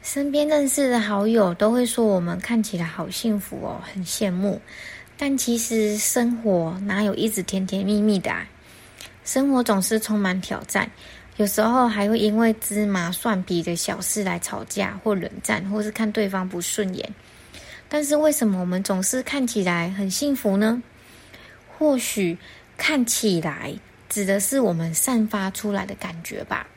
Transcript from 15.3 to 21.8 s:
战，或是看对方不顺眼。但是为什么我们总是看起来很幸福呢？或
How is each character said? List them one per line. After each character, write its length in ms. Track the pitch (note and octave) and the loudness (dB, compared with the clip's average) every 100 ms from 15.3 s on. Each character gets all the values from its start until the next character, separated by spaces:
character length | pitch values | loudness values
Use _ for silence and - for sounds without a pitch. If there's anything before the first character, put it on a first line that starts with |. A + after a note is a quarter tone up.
| - | -8
战， 260 | - G#3 F#3+ | -4 -4 -2
或 100 | G#3+ | -4
是 80 | G#3+ | -4
看 200 | G#3+ A3 | -2 -2
对 180 | G#3 G3+ | 0 -2
方 180 | F#3+ F#3 | -2 -4
不 140 | F3+ | -6
顺 320 | F3 - G3 | -4 -4 -4
眼。 220 | F3+ - - - - - - - - - | -4 -10 -12 -20 -20 -20 -20 -20 -20 -4
但 160 | D4 C#4+ | -2 2
是 100 | D4 | 4
为 160 | D4+ | 4
什 160 | D4 A3 | 4 2
么 120 | F#3 | 0
我 60 | F3+ | 0
们 180 | F3+ | -2
总 180 | G3 F#3+ | 0 0
是 220 | F#3 B3+ | 0 -2
看 240 | B3+ C#4+ B3 | -2 -2 0
起 160 | A3 | 0
来 260 | F3+ F3 E3+ | 0 0 -2
很 180 | G3 G3 | -2 -4
幸 280 | F#3 C#4+ C4+ | -2 0 0
福 200 | G#3+ G3 | 2 2
呢？ 280 | G#3+ A#3+ - - - - - - - - - | 2 0 -6 -20 -20 -20 -20 -20 -20 -20 -20
或 180 | - | 2